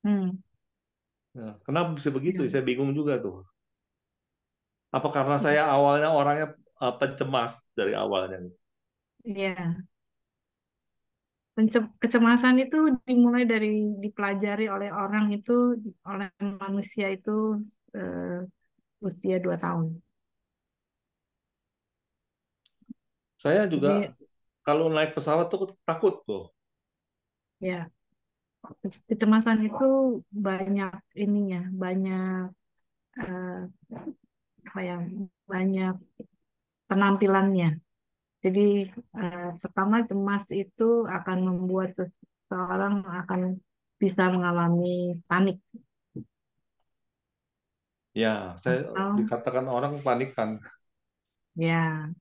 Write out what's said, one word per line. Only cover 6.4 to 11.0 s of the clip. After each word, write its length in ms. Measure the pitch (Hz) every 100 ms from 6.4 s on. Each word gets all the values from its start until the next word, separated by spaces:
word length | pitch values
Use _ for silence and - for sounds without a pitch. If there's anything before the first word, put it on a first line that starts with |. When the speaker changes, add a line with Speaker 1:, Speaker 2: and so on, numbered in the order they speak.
| 151 -
Speaker 2:
eh, 400 | _ _ 123 120
pencemas 640 | 135 - 135 131 117 - _ -
dari 160 | 101
awalnya? 560 | 107 104 98 95 92 90 - _ _ _ _ _ _ 240
Speaker 1:
Iya. 560 | 196 190 185 170 175 185 _ _ _ _ _ _ _ _ _ _ _